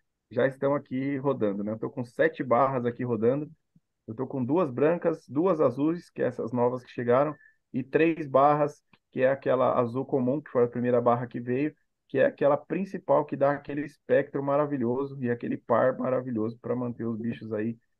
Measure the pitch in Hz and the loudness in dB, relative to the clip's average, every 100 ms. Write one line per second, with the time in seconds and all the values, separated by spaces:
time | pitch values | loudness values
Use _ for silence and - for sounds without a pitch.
0 | _ _ _ 120 135 135 139 143 - 131 | _ _ _ 0 0 0 -2 -2 -4 -6
1 | 139 135 135 123 104 101 104 110 - - | -4 -2 -2 0 -2 -2 -6 -6 -6 -8
2 | 120 - 160 160 131 123 135 135 120 120 | -8 0 0 0 0 4 4 0 -4 -4
3 | 123 110 117 143 151 - _ _ _ _ | -4 0 2 0 -4 -14 _ _ _ _
4 | - 117 131 139 123 165 151 120 151 175 | -14 -10 -8 -4 0 0 0 2 0 2
5 | 170 160 - 131 190 156 143 120 151 170 | -2 -4 -4 0 0 2 2 2 -2 -2
6 | - 131 127 117 117 123 123 127 - - | -8 -4 -4 -2 -4 0 0 -2 -10 -6
7 | 120 127 147 147 _ _ _ 127 131 147 | 2 2 2 -4 _ _ _ -8 -2 2
8 | 165 160 147 131 143 147 147 - _ _ | 2 0 0 4 6 4 0 -4 _ _
9 | _ - 131 135 139 131 123 127 120 123 | _ 0 2 2 0 2 2 2 0 -2
10 | 135 139 123 151 - 127 120 120 123 120 | -2 0 0 -2 -2 0 2 0 2 2
11 | 120 120 123 123 120 127 151 - _ _ | 4 0 -2 -8 -4 -2 -2 -6 _ _
12 | _ 127 139 - 143 147 - 180 190 185 | _ 2 2 4 2 2 -2 -6 -6 -8
13 | - 143 147 139 139 139 143 147 151 - | 0 0 0 0 0 0 -6 -8 -8 -10
14 | - 127 139 143 139 143 147 143 117 131 | 0 0 2 -4 0 0 0 0 -2 -2
15 | 139 139 120 120 123 - - 113 127 127 | -4 -4 -4 -4 -4 -6 0 4 4 0
16 | 127 131 127 113 110 117 120 123 123 117 | -2 -2 -2 -4 -4 -6 -6 -4 -4 -6
17 | 117 110 117 107 110 107 113 113 _ _ | -6 -4 -6 -6 -6 -4 -4 -8 _ _